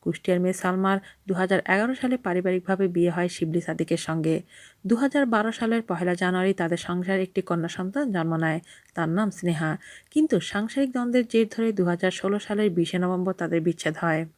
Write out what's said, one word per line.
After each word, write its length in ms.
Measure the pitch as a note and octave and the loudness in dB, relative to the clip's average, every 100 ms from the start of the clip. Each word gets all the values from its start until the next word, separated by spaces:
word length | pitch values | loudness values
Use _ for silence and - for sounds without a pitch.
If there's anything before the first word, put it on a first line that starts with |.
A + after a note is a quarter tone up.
কুষ্টিয়ার 400 | - E3+ - F3+ | -4 -4 0 0
মেয়ে 120 | F3+ | 2
সালমার 460 | F#3 F#3 F#3 F#3+ G3 - - - | 0 -2 0 2 0 -2 -20 -6
দুহাজার 320 | F3+ F#3 F#3+ | -2 2 0
এগারো 360 | - F#3+ A3+ C4 | 2 2 2 -2
সালে 220 | B3+ B3 | -2 -2
পারিবারিকভাবে 720 | - F3+ F#3 F#3 F3+ F#3+ F#3+ | 0 0 0 0 0 0 2
বিয়ে 220 | F3 F3 | 4 2
হয় 180 | E3+ F3 | 2 -2
শিবলি 340 | - E3 E3+ | -2 -2 -2
সাদিকের 360 | E3+ E3 E3 E3 | -2 -4 -2 -2
সঙ্গে। 440 | - D#3+ D#3+ D#3+ - - - _ F#3 | -2 -2 0 0 -2 -20 -20 _ -2
দুহাজার 380 | A#3 C4+ D4 C4+ | 2 2 2 2
বারো 260 | A3+ G#3+ | 2 0
সালের 300 | A3+ A3+ A#3 | -2 0 0
পহেলা 340 | A3+ F3 F3+ F3+ | 0 -2 0 0
জানুয়ারি 380 | F3+ F3+ F#3 | 2 2 2
তাদের 240 | F#3+ E3 E3+ | 0 0 -2
সংসারে 460 | - F3 F3+ F#3+ | -2 -4 -2 -2
একটি 180 | F#3 - | 0 -4
কন্যা 260 | F#3 E3+ E3+ | -2 -2 -2
সন্তান 440 | - F#3 A#3 C#4+ | -4 -6 -2 -2
জন্ম 240 | F#3+ E3 E3 | 0 0 0
নেয়, 240 | D#3+ D#3+ - - _ | 0 -2 -6 -20 _
তার 160 | - D#3+ | -4 -2
নাম 200 | E3+ G#3+ | 0 0
স্নেহা। 480 | F#3+ F3 D#3+ D#3+ D#3 - - _ | -2 -2 0 -2 -4 -8 -20 _
কিন্তু 280 | - D#4 G3+ | 0 2 2
সাংসারিক 520 | - G3+ A3 - C4+ | 0 -4 -4 -2 -2
দ্বন্দ্বের 360 | B3 A#3+ B3 A#3 | 0 0 2 2
জের 180 | A3+ A3 - | 2 2 0
ধরে 140 | A3+ | -2
দুহাজার 400 | G3+ F3 F3 F#3 | 2 0 2 0
ষোলো 280 | F3+ G3 G3+ | 0 -2 -2
সালের 300 | - G#3 G#3+ | -2 0 0
বিশে 300 | E3+ E3+ F3+ | 2 0 0
নভেম্বর 340 | F3+ F#3 F#3 | 0 0 -2
তাদের 280 | F#3 E3+ E3+ | -2 0 0
বিচ্ছেদ 340 | E3 E3 - D#3 | 0 0 -4 -2
হয়। 240 | E3+ D#3 E3 | 0 0 -2